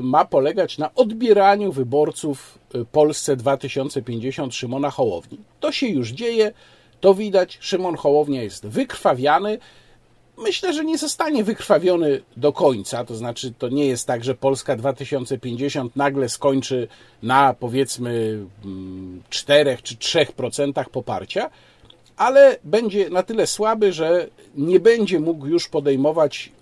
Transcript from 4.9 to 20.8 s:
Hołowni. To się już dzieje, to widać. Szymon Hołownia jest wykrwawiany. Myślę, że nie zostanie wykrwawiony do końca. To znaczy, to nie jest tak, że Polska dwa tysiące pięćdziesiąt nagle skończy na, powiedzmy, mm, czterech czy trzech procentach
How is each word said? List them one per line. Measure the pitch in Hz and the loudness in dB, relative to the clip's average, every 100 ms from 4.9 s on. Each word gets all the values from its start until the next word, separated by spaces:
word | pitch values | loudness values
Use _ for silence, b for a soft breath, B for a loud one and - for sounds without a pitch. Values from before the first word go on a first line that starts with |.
Hołowni. | 135 120 85 - - - _ | -2 -2 -2 -10 -20 -20 _
To | 302 | -6
się | - 254 | -2 -2
już | 151 113 | -2 -4
dzieje, | 135 233 233 214 - b b b b | -6 -2 0 0 -2 b b b b
to | 190 | 4
widać. | 196 214 190 185 - | 4 2 0 0 -4
Szymon | - 185 185 156 | -6 -4 -2 -2
Hołownia | 151 147 147 135 | 2 2 2 -2
jest | 107 - 104 | -6 -10 -8
wykrwawiany. | 117 269 - 196 131 139 165 208 214 b b b b _ _ _ - | -4 -4 0 0 2 2 2 2 -6 b b b b _ _ _ -8
Myślę, | 440 - 370 | -6 -4 -2
że | 302 | -2
nie | 320 320 | -2 -4
zostanie | 302 - 320 285 | -4 -4 -2 -2
wykrwawiony | 202 226 - 160 180 175 151 135 - - | -2 -2 2 2 4 2 0 -2 -6 -2
do | 147 | -2
końca. | - 160 117 95 120 | 2 2 2 -4 -8
To | 123 113 | -8 -8
znaczy, | 120 117 131 120 | -10 -10 -12 -8
to | 123 | -4
nie | 139 143 | 0 0
jest | 123 - | -2 -4
tak, | 123 | -4
że | 120 | -4
Polska | 123 135 135 - 120 | -2 -2 -2 -4 -4
dwa | 139 | -4
tysiące | 131 135 139 127 131 | -6 -4 -6 -4 -8
pięćdziesiąt | 127 117 139 143 123 135 | -6 -6 -6 -4 -6 -2
nagle | 143 139 123 | -2 -2 -4
skończy | - 143 135 - 131 117 b b b | -2 0 0 -2 -4 -6 b b b
na, | 117 131 139 - | 0 4 4 2
powiedzmy, | 120 127 127 - 123 117 110 107 95 101 | -4 -2 -4 -4 -6 -4 -4 -6 -10 -16
mm, | 101 95 92 92 92 90 - | -14 -12 -12 -14 -14 -16 -12
czterech | - - 143 143 123 | -6 2 4 4 0
czy | - 120 | -6 -10
trzech | - 165 139 | -2 0 0
procentach | - 123 - 143 143 | -2 -6 -4 -4 -4